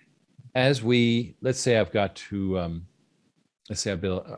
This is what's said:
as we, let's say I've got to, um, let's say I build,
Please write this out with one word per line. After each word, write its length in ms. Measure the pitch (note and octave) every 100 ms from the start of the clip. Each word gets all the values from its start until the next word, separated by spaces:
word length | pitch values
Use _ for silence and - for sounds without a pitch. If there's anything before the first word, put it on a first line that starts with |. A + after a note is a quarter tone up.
| _ _ _ _ -
as 300 | B2+ C3 C3
we, 500 | A2 B2 A#2 A#2 A#2+ -
let's 180 | B2+ B2+
say 180 | C3 A2
I've 140 | G#2
got 240 | G#2+ G2
to, 460 | - - G2+ F#2+ F#2
um, 260 | E2+ E2+ F2+ _ _ _ _ _ _ _ -
let's 120 | G#2
say 100 | G#2+
I 60 | F2+
build, 280 | F#2+ F#2 -